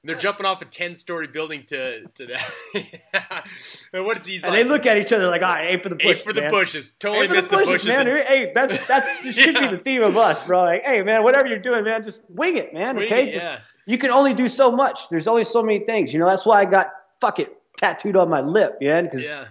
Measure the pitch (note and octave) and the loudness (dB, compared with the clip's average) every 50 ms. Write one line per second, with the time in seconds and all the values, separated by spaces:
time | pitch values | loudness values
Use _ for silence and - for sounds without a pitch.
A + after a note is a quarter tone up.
0 | _ D3 D#3+ - - G3+ G3+ G3+ G3 F#3+ F#3+ F#3 E3+ - - - F3+ F3 F3 F3 | _ -10 -8 -4 -4 -4 -4 -2 -4 -4 -4 -4 -8 -18 -12 -10 -10 -10 -10 -14
1 | - - F3 E3+ D#3+ C#3+ C3 D3+ D#3+ D#3 D#3 C#3+ B2+ - C#3+ C3+ C3 C3 A#2+ A2+ | -12 -10 -8 -8 -8 -8 -8 -8 -8 -8 -8 -12 -12 -10 -10 -8 -6 -8 -8 -10
2 | G#2 - _ _ C3 A#2+ B2 C3 - - - - - - - G3+ F3 - - E3+ | -16 -20 _ _ -16 -12 -8 -8 -8 -8 -10 -16 -18 -10 -10 -10 -10 -10 -20 -20
3 | _ _ - G3 - - F#3+ E3+ - - - - - - - - - - - F#3 | _ _ -6 -6 -6 -6 -12 -14 -12 -14 -20 -18 -16 -16 -16 -16 -18 -12 -8 -6
4 | F#3+ G#3 A3+ - F3 F3 F#3+ F3+ - F3+ F3+ G#3 A#3+ B3 D4 - - B3+ A3 G#3 | -4 -4 -4 -6 -6 -12 -12 -6 -4 0 2 2 4 4 2 2 4 4 2 2
5 | G3+ - A#3 G#3+ F#3 F3+ F3 E3+ F3+ F#3 F3 D#3 D#3+ E3+ F#3 F3+ F3+ G3 F3 D3 | 2 2 0 2 2 2 0 0 0 0 0 0 -2 -2 -2 -4 -4 -8 -4 0
6 | D#3 E3+ F3+ - - G#3 G#3+ G#3+ - - A3 G3+ F#3 F3 - D3+ C3+ - _ _ | 2 2 2 2 0 -4 -4 -2 -2 0 0 0 0 0 -4 -12 -12 -14 _ _
7 | - G3+ G#3 G#3+ - F#3+ F3+ F3 F3+ F3+ G3 F#3+ - F3+ F3+ F3+ F#3 G#3+ A#3+ C4+ | -6 -4 0 0 0 2 2 0 0 2 2 2 2 2 0 0 0 0 0 2
8 | C#4 A#3+ C4+ D4+ C#4 A#3+ C4+ C4+ A#3+ F#3 - A3+ C4+ C4 - - - - B3+ C4+ | 2 2 0 0 2 2 2 2 2 0 0 0 0 0 -2 -4 0 2 2 2
9 | C4+ C4+ - - - C4 G#3+ G#3+ C4+ D#4+ D4+ B3+ C4+ B3 G3 F3 - C4+ C4+ B3+ | 2 0 -6 -6 -8 -8 2 4 4 4 4 2 0 0 -4 -6 -4 -4 0 2
10 | A3+ G#3 F3+ G#3+ A3+ F#3+ D3+ - - - F3+ F3+ F3+ E3+ E3+ G3 - C#4 C4 G#3+ | 2 2 4 4 4 4 2 0 -2 0 2 2 4 2 2 0 0 0 0 0
11 | F#3+ G3+ A3 A3 G#3+ A#3+ B3+ C#4 C4+ B3+ A3+ G#3 F#3 B3 A#3+ A3+ G#3 A3 A3+ A3+ | 2 2 2 4 4 4 4 4 4 2 -2 -4 -2 -2 -2 -2 0 -2 -4 -4
12 | G#3 G#3+ G#3 - _ _ F3 F#3 D4 F4+ F4 B3 D3+ - - D#3 F#3+ B3 C4+ G#3+ | -6 -8 -16 -18 _ _ -6 -4 -2 -2 -2 -2 -4 -6 -8 -6 -6 -4 -4 -4
13 | G3 A3+ G#3 B3+ C#4 - D#3 E3 E3+ E3+ C#3+ A#2 - _ _ _ _ - A3+ A#3+ | -2 0 0 0 0 0 -2 -6 -6 -8 -8 -10 -14 _ _ _ _ -4 -4 -2
14 | C#4 C4+ B3 C#4 C#4 C#4 B3+ G3 B3+ A#3+ - - C4+ B3+ A#3+ B3 C#4 A#3 - - | 0 2 4 4 4 4 2 2 0 -2 2 4 4 4 6 4 0 0 0 -4
15 | - - E3+ E3 D3+ A3 A3+ A#3 A3 A3+ - A#3 A3 A3 G#3+ G3 G#3 - A3+ G#3+ | -10 -6 -6 -2 0 2 2 2 2 2 0 0 2 2 0 0 0 -2 -2 -2
16 | E3+ A#2+ B2+ D#3 E3 F3+ F#3+ G3 - G#3+ A3+ G3+ G3+ F#3 F#3 F#3+ - - - - | -2 0 0 2 4 4 2 2 4 4 6 6 6 4 4 2 2 0 -6 -16
17 | _ _ _ _ - A3 - - D3 - - _ _ _ _ - - F#3+ E3 - | _ _ _ _ -2 -2 -2 -2 -8 -8 -8 _ _ _ _ -2 -2 -2 -2 -2
18 | - G#3 F#3+ G3 F3+ D#3+ E3+ C#3+ C3 C#3+ E3 G#3+ F#3+ C3 - - C#3 C#3 D3+ E3+ | -6 0 4 4 4 4 2 0 0 0 2 2 2 2 -2 -4 0 2 2 2
19 | F3 E3+ - C3 D3 D3 D3+ C#3+ C3 A2+ | 0 -2 -6 -8 -8 -8 -10 -12 -14 -18